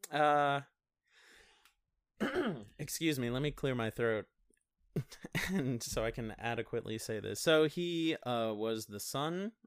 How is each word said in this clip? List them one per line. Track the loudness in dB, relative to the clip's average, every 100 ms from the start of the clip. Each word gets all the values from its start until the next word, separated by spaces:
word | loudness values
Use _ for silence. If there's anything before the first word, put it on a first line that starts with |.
| -4
uh, | 4 6 6 6 2 -2 _ _ _ _ _ -20 -20 -20 _ -20 _ _ _ _ _
<clears throat> | -2 0 -2 -4 -10 _
excuse | -8 -2 0 0
me. | 0
Let | 0
me | -2
clear | -2 -2
my | 0 -2
throat, | 0 0 0 -4 _ _ _ _ _ _
<laughs> | -6 -6 -12 -8 -6 -2
and | 0 0 -2
so | -2 -2
I | -2
can | -2 -6 -6
adequately | -4 -4 -4 -4 -4 -6
say | -4 -4
this. | -4 0
So | 6 6
he, | 6 2 -2 0 0 0
uh, | -2 0 0
was | 0 -2 -2 -4
the | -10
son | -6 -4 -2 -2 -6 -10